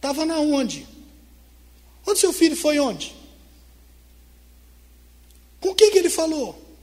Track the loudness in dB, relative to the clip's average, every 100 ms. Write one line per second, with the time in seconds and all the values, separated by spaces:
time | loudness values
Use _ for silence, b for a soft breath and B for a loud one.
0 | -4 -4 -2 0 0 0 -2 -6 -16 -20
1 | -20 -20 -20 -20 -20 -20 -20 -20 -20 -14
2 | -4 0 0 2 2 2 0 0 0 -4
3 | -12 -16 -20 -20 -20 -20 -20 -20 -20 -20
4 | -20 -20 -20 -20 -20 -20 -20 -20 -20 -20
5 | -20 -20 -20 -20 -20 -8 -6 4 6 6
6 | 2 -2 -2 -4 -6 -10 -20 -20